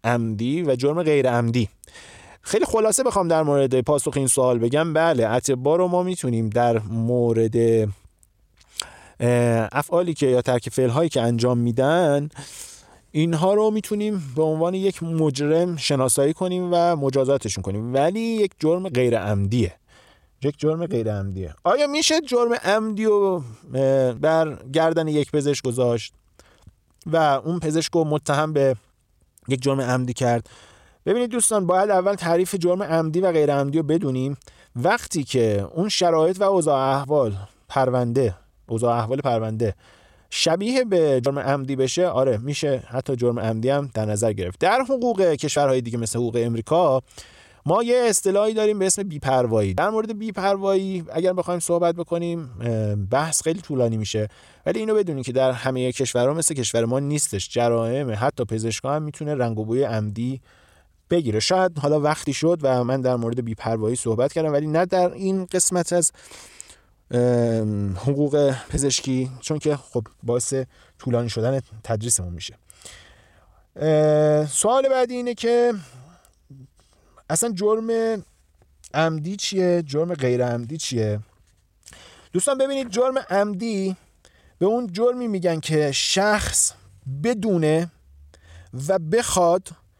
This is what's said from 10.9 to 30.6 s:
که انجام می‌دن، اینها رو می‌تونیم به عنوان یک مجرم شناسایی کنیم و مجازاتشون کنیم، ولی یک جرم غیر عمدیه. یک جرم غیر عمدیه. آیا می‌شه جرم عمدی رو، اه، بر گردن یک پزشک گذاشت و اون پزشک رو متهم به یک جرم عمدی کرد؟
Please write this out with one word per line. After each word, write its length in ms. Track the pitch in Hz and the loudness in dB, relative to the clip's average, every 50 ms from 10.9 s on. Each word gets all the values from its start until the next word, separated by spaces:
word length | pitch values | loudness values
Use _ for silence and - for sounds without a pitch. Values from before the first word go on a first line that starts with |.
| 117 147 170 160 | 2 2 0 0
که 120 | - 135 | 0 0
انجام 380 | 117 117 120 117 117 123 123 120 | 0 0 0 2 2 2 2 2
می‌دن، 720 | 120 120 113 123 131 139 160 175 180 151 143 143 147 151 - - 143 - - - - - - - - - - - _ _ | 0 0 0 2 2 2 2 2 2 2 2 0 -2 -4 -10 -14 -18 -18 -18 -18 -18 -18 -20 -20 -20 -20 -20 -20 _ _
اینها 440 | - 151 160 170 165 151 170 190 202 | -2 0 0 0 2 2 2 2 4
رو 160 | 208 214 220 | 4 4 2
می‌تونیم 640 | 214 220 202 - 214 208 208 214 214 190 151 139 120 | 2 0 -4 -4 -4 -4 -2 -2 -4 -4 -6 -6 -2
به 60 | 156 | 0
عنوان 320 | 160 156 156 156 165 175 185 | 0 0 0 0 0 -2 0
یک 280 | 190 190 196 180 - | 0 -2 -2 -2 -2
مجرم 760 | 165 170 165 160 160 151 135 131 147 147 156 165 175 180 175 | -4 -4 0 0 0 0 0 0 0 2 2 2 2 0 -2
شناسایی 560 | 151 - - 147 135 131 127 - - 139 147 | -4 -2 0 0 2 2 2 2 2 2 2
کنیم 360 | 160 - 190 185 180 180 180 175 | 0 -2 -4 -4 -2 -4 -2 0
و 240 | 175 170 170 175 170 | 2 2 2 2 2
مجازاتشون 640 | 151 139 135 127 139 131 127 139 131 - 107 - - | 0 0 0 0 2 2 2 0 0 -2 -4 -6 -6
کنیم، 320 | 87 98 98 104 110 120 127 | -6 -6 -6 -6 -4 -2 0
ولی 260 | 135 143 170 196 226 | 2 2 2 0 -2
یک 320 | 226 226 226 220 208 190 _ - | -2 -2 0 0 0 -2 _ -2
جرم 300 | 151 156 165 185 190 190 | 0 0 0 0 -2 -2
غیر 300 | 139 123 127 123 117 110 | 0 0 2 2 2 0
عمدیه. 540 | 92 104 107 98 98 98 113 123 107 87 - _ _ _ _ - _ _ _ _ _ _ _ - 131 | 0 0 0 0 0 0 2 2 0 0 -2 _ _ _ _ -20 _ _ _ _ _ _ _ -6 -4
یک 100 | 143 147 - | -4 -2 0
جرم 280 | - 151 156 165 175 | 0 0 0 0 -2
غیر 260 | 185 190 117 113 110 | -2 -2 -2 -2 -2
عمدیه. 420 | 104 101 95 98 95 95 92 82 - _ - | -2 -4 -4 -6 -6 -8 -8 -10 -8 _ 0
آیا 220 | 165 202 277 294 | 2 2 2 2
می‌شه 340 | 285 285 302 330 - 311 320 | 0 0 0 0 2 2 0
جرم 340 | 311 269 247 240 240 233 233 - - | 0 0 0 2 2 2 0 0 0
عمدی 400 | 180 202 220 220 220 214 196 220 | 0 0 0 0 -2 -2 0 2
رو، 380 | 220 208 202 202 196 185 170 135 117 110 - - - 123 | 2 4 4 2 2 0 -2 -4 -8 -14 -18 -14 -6 -2
اه، 380 | 131 135 135 135 135 131 127 | 0 2 2 4 4 2 2
بر 460 | 120 110 110 156 160 160 160 156 131 - - 127 | 0 0 0 2 2 2 2 0 -4 -10 -8 -4
گردن 360 | 135 160 160 165 165 165 160 156 | 0 2 2 2 2 2 0 0
یک 220 | 151 147 143 - | 0 0 0 0
پزشک 340 | - 151 139 147 143 - - | 0 -2 0 0 -2 -2 -2
گذاشت 500 | 127 120 123 123 120 120 113 - - _ _ _ _ _ _ - _ _ _ _ - - _ _ _ _ _ - | -2 0 0 0 0 0 -2 -4 -8 _ _ _ _ _ _ -20 _ _ _ _ -20 -20 _ _ _ _ _ -8
و 100 | 165 156 | -2 0
اون 420 | 165 160 147 139 135 104 156 170 175 | 2 4 4 2 0 0 -4 -4 -4
پزشک 320 | 165 156 151 165 156 - | -2 -2 -2 -2 -2 0
رو 120 | - 170 160 | 0 0 0
متهم 480 | 151 151 147 - - 143 143 156 156 | 2 0 -2 0 0 0 0 0 0
به 240 | 156 143 139 135 127 - _ _ _ _ _ _ _ _ _ _ _ _ _ - | 2 2 2 2 0 -2 _ _ _ _ _ _ _ _ _ _ _ _ _ -6
یک 140 | 135 127 | -4 -2
جرم 180 | 127 139 135 135 | 0 0 0 0
عمدی 320 | 131 123 127 127 127 123 | 0 0 0 0 -2 -4
کرد؟ 340 | 120 - 127 120 120 117 - - - - | -4 -2 0 0 0 0 -2 -6 -16 -20